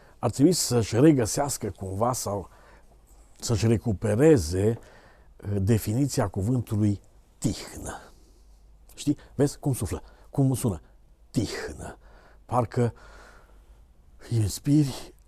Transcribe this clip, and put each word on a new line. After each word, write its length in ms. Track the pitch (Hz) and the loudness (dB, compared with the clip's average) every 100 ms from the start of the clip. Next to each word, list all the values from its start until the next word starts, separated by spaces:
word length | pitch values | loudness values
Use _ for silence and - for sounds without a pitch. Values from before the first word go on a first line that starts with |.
| - - | -20 -8
ar 120 | 120 | -4
trebui 220 | - 160 | 4 4
să-și 480 | 175 - 120 107 107 | 4 0 0 0 4
regăsească 680 | 156 139 107 - 143 - 107 | 6 6 2 -2 -4 -4 -8
cumva 420 | - 95 95 117 | -8 -8 -2 -2
sau 360 | 123 107 101 87 - - - - - _ - - - | -2 -4 -6 -8 -18 -20 -20 -20 -20 _ -20 -20 -10
să-și 260 | - 110 110 | -4 0 2
recupereze, 1120 | 117 120 98 110 104 156 143 78 92 104 117 | 2 0 -2 0 4 6 6 4 0 0 0
uh, 800 | - - - - - - 98 101 | -8 -20 -20 -20 -20 -14 -6 -2
definiția 680 | 95 113 - 113 139 - 101 | 2 0 0 -2 -2 -2 -4
cuvântului 720 | 104 95 127 - 104 104 98 - - _ - | -2 -2 -2 -2 0 0 0 -6 -20 _ -6
tihnă. 640 | - 92 - - - - - - - - - - - - - | -6 -4 -10 -14 -14 -14 -18 -20 -20 -20 -20 -20 -20 -20 -20
Știi? 220 | - - 147 - | -8 -4 -4 -4
Vezi 240 | - 143 - | -2 -2 0
cum 160 | 143 | -4
suflă? 280 | 123 92 78 - - - | -2 -4 -6 -12 -20 -8
Cum 240 | - 135 | 0 0
sună? 260 | 131 123 87 - - - _ - | 2 -2 -4 -8 -20 -20 _ -10
Tihnă. 680 | - 98 - - - - - - - - - | -6 -4 -6 -10 -12 -14 -16 -20 -20 -20 -20
Parcă 500 | - 120 117 - 120 - - - - - - - - - - _ - - - | -4 -2 -2 0 -2 -4 -18 -20 -20 -20 -20 -20 -20 -20 -20 _ -20 -20 -6
inspiri, 800 | 117 101 - - 147 139 - - - | -2 -2 -2 2 4 2 -2 -14 -20